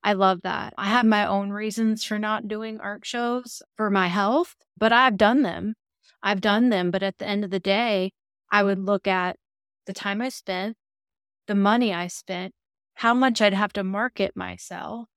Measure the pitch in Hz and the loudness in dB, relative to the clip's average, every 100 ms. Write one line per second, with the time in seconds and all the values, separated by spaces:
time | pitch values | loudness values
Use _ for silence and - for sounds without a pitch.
0 | - 202 190 180 185 - - - 196 240 | 0 2 2 2 -4 -6 -8 -8 0 4
1 | 226 214 208 196 202 202 214 208 220 220 | 4 4 2 0 -2 -6 -6 -2 0 0
2 | - 214 214 214 214 214 220 220 202 208 | -4 -4 -2 -4 -4 -8 -8 -10 -10 -10
3 | - 247 240 247 247 - - _ 214 202 | -8 -4 -2 -4 -6 -18 -20 _ 0 2
4 | 180 180 202 262 349 _ _ - 220 233 | 2 0 2 2 0 _ _ 0 4 6
5 | 262 196 208 254 233 - 196 226 _ _ | 4 4 4 4 0 -2 -8 -10 _ _
6 | _ _ 196 196 214 208 247 208 180 185 | _ _ -2 0 2 4 4 2 0 0
7 | 196 - 202 202 202 190 190 196 240 202 | -4 -6 -4 -4 -2 -4 0 0 0 0
8 | 185 _ _ _ _ 208 196 196 190 202 | -2 _ _ _ _ 2 2 0 0 -2
9 | 196 185 180 - _ _ _ _ - 190 | 0 0 -2 -6 _ _ _ _ -14 -8
10 | 202 202 254 - - 185 202 226 _ _ | -6 -4 -6 -8 -8 -6 -6 -8 _ _
11 | _ _ _ _ - 202 202 226 240 175 | _ _ _ _ -2 2 4 4 2 -2
12 | 175 - - 180 185 _ _ _ _ - | -6 -10 -10 -10 -10 _ _ _ _ -2
13 | 233 247 262 233 208 190 202 - 190 196 | 2 4 4 4 2 2 -2 -2 -4 -2
14 | 247 - 190 - 185 180 - 180 175 226 | -4 -2 -4 -4 -10 -10 -14 -12 -10 -12
15 | 233 | -14